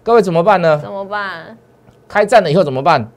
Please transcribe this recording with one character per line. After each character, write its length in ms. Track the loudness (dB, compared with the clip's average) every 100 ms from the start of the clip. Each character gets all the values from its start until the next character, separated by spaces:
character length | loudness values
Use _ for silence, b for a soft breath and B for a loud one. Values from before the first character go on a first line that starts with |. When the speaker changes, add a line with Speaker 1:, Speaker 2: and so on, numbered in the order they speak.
Speaker 1:
各 100 | 0
位 80 | 2
怎 100 | 2
么 120 | 0
办 180 | 2 2
呢？ 160 | 2 0
Speaker 2:
怎 140 | -4
么 120 | -12
办？ 540 | -10 -8 -8 -12 -16 -20 _ _ _ _ -4
Speaker 1:
开 160 | -2
战 200 | 4 4
了 80 | 4
以 40 | 0
后 80 |
怎 80 | 0
么 120 | 0
办？ 260 | 0 0 -2